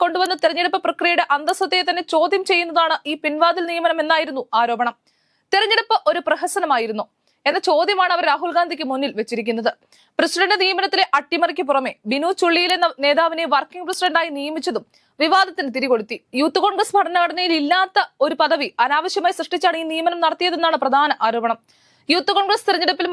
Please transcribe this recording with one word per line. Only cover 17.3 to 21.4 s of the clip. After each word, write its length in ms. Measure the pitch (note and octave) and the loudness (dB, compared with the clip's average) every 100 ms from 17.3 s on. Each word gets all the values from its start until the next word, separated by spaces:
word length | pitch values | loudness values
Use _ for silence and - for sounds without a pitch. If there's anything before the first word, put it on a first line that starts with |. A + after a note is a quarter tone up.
| E4+ F4+ E4 | 0 0 0
ഇല്ലാത്ത 440 | C#4+ F4 F#4+ G#4 F4 _ D4 | 2 2 2 0 -2 _ -2
ഒരു 120 | D#4+ | 2
പദവി 280 | D4+ D#4+ B3 - B3 | 0 2 -2 -2 0
അനാവശ്യമായി 500 | C#4+ D#4+ F4+ F4 F4+ | 2 0 -2 -2 -2
സൃഷ്ടിച്ചാണ് 400 | D#4+ F4 F4+ E4 | -4 0 0 0
ഈ 20 | E4 | -4
നിയമനം 280 | D#4+ E4 F4 E4 | -2 -2 0 -2
നടത്തിയതെന്നാണ് 540 | D#4+ F4+ E4+ E4 D#4+ | 0 -2 0 0 0
പ്രധാന 280 | C#4 C4+ D4 - A3 | 2 2 2 0 0
ആരോപണം. 320 | A#3 | 0